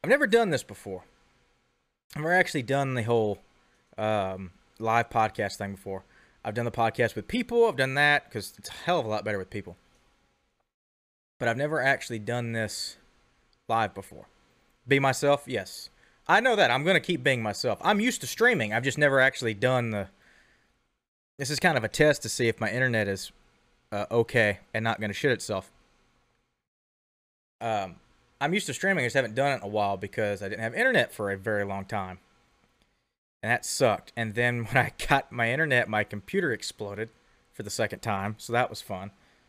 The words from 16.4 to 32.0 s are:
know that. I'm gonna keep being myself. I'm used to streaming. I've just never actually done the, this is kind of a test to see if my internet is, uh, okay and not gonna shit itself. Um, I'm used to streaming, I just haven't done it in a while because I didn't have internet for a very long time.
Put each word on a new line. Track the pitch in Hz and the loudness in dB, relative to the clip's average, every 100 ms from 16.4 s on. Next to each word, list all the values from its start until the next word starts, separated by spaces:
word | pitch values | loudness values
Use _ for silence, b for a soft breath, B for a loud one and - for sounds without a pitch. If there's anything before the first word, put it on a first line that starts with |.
know | 254 | 4
that. | 214 139 | 4 4
I'm | 127 | 4
gonna | 160 175 | 4 2
keep | - 160 | 2 0
being | 131 127 | 2 2
myself. | 110 101 127 107 | -2 -2 -2 0
I'm | 180 208 | 2 2
used | 240 - | 2 -2
to | - | -8
streaming. | - 233 196 107 | 0 2 2 0
I've | 110 | 0
just | 131 131 | -2 2
never | 147 135 | 4 6
actually | 131 - 113 | 4 2 -4
done | 101 123 127 117 | 0 2 2 0
the, | 107 95 b b b b b b _ _ _ _ _ _ - | -4 -6 b b b b b b _ _ _ _ _ _ -10
this | 135 | -6
is | 147 | 0
kind | 180 143 | 2 2
of | |
a | 110 | 0
test | - 151 143 | 4 4 4
to | 110 | -2
see | - 120 | 0 0
if | - | 0
my | 110 | -2
internet | 117 131 117 101 | 0 2 2 0
is, | 98 - _ _ _ _ _ _ | -2 -6 _ _ _ _ _ _
uh, | 104 104 | -6 0
okay | 117 113 120 107 98 _ | 0 2 4 4 2 _
and | 110 | -4
not | 113 110 | -2 -2
gonna | 107 | -4
shit | 98 143 | -2 0
itself. | 117 - 98 - _ _ _ _ _ _ _ _ _ _ _ _ _ _ _ _ _ _ _ | 0 -2 -6 -6 _ _ _ _ _ _ _ _ _ _ _ _ _ _ _ _ _ _ _
Um, | 117 107 95 - _ _ _ _ | -2 -2 -4 -10 _ _ _ _
I'm | 147 | 0
used | 196 165 | 0 -2
to | |
streaming, | 131 190 185 | -2 0 2
I | 123 | 2
just | 139 | 2
haven't | 117 | 0
done | 113 143 | 0 0
it | 131 | 0
in | |
a | 101 | -2
while | 104 101 98 | 0 0 0
because | 101 - 104 98 | -4 -2 -2 -2
I | 98 | -6
didn't | 101 | -6
have | 113 | -4
internet | 180 262 208 117 | 0 2 2 0
for | - 101 | -2 -4
a | 98 | -2
very | 98 104 | -2 -2
long | 101 98 | -2 -6
time. | 98 107 | -6 -6